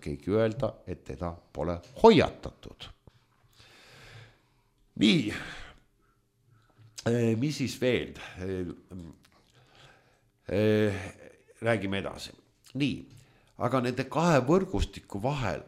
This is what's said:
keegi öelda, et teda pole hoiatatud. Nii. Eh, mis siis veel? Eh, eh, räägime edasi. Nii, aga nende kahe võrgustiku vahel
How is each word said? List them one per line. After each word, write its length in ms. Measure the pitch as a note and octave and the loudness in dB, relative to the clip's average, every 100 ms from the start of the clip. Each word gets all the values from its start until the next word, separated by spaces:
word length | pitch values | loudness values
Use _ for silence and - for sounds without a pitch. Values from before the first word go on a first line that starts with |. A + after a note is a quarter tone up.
keegi 300 | - C#2+ - | -8 -8 0
öelda, 420 | G#2 A2+ G#2+ A2 - - | 2 2 0 -4 -6 -12
et 160 | E2+ - | -12 -12
teda 260 | C2+ E2+ E2+ - | -8 -8 -8 -12
pole 240 | - D#2 E2+ - - | -6 -4 -4 -8 6
hoiatatud. 840 | A3+ F#3+ F2+ - - - - - - - - - _ _ _ _ - - - - - - - _ _ _ _ _ _ - | 8 8 4 -2 -14 -16 -20 -18 -20 -20 -20 -20 _ _ _ _ -20 -20 -20 -20 -20 -20 -20 _ _ _ _ _ _ 2
Nii. 360 | G#3+ F#3 G#2 - - - - - _ _ _ _ _ _ _ _ _ _ - - - | 4 4 2 -6 -10 -14 -16 -20 _ _ _ _ _ _ _ _ _ _ -20 -8 -2
Eh, 300 | A#2+ A#2 A2+ | 2 2 2
mis 200 | C#3+ C#3+ | 0 -2
siis 200 | A#2+ - | -4 0
veel? 360 | B2+ A2 C#2 - - - | 0 0 -2 -10 -16 -10
Eh, 260 | F#2 F#2+ F2+ - - F#2 E2 - _ _ _ _ _ - - - _ _ _ _ - | -6 -4 -6 -10 -16 -16 -16 -20 _ _ _ _ _ -20 -20 -20 _ _ _ _ -4
eh, 600 | F#2+ G#2+ G#2+ G#2+ F#2+ F#2 - C#2+ - _ - | 0 2 4 2 -2 -8 -14 -20 -20 _ -6
räägime 400 | A2+ A2+ G2 G2 | -2 -2 -2 -4
edasi. 320 | - - - - _ _ - | -6 -10 -14 -18 _ _ -14
Nii, 240 | C3 - - - - - _ _ - | -4 -2 -4 -10 -20 -20 _ _ -6
aga 180 | A2 B2+ | -2 0
nende 260 | A#2+ A#2+ B2+ | 0 -2 -4
kahe 320 | C#3+ E3+ D3+ B2 | 0 4 4 6
võrgustiku 760 | F3+ F#3+ G2+ - - - G2 | 4 2 0 -2 -4 -12 -6
vahel 380 | A2+ C#3+ A2+ D2+ | -4 -2 -4 -6